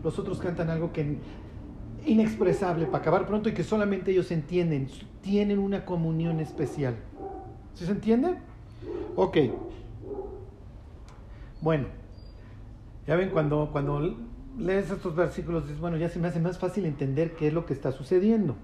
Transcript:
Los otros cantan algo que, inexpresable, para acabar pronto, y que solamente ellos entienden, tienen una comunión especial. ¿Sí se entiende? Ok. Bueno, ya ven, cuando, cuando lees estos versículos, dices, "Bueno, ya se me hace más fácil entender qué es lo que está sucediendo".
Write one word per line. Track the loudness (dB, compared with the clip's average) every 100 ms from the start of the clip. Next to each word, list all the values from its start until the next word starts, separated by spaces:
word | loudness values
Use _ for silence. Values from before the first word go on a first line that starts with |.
Los | -2 -2
otros | -4 -2
cantan | -4 -2 0
algo | 0 0
que, | 0 -2 -2 -6 -12 -12 -12 -12 -12 -12 -6 4
inexpresable, | 6 6 4 4 4 2 2 2
para | 2
acabar | 4 4 4
pronto, | 2 0
y |
que | 0
solamente | 0 2 2 2 4
ellos | 2 4
entienden, | 0 0 2 2 2 -2 -8 -16 -12
tienen | 0 2 4 4
una | 2 0 -2
comunión | 0 2 2 2 0
especial. | -2 -2 -2 0 0 -2 -8 -10 -10 -10 -12 -14 -16 -8
¿Sí | -2
se |
entiende? | 0 6 6 6 0 -4 -16 -16 -14 -8 -6 -4 2
Ok. | 4 6 4 2 -8 -10 -12 -12 -10 -8 -8 -10 -14 -16 -16 -16 -16 -16 -16 -16 -16 -14 -14 -4
Bueno, | 2 2 2 -8 -14 -16 -16 -16 -16 -16 -16 -16 -16 -14 2
ya | 2
ven, | 4
cuando, | 2 4 2 2
cuando | 0 0 0 0 -2 -10 -12 -12 -4
lees | 0 2 0
estos | -2 -2 2
versículos, | 2 2 -2 -2 -2
dices, | -4
"Bueno, | -2 0
ya | 0
se | 0
me | 0
hace | 2
más | 0 0
fácil | -2 0 -2
entender | 0 -2 2 0 2
qué | 2
es |
lo | 2 -2
que |
está | -2 -2
sucediendo". | -4 2 4 6 4 4 0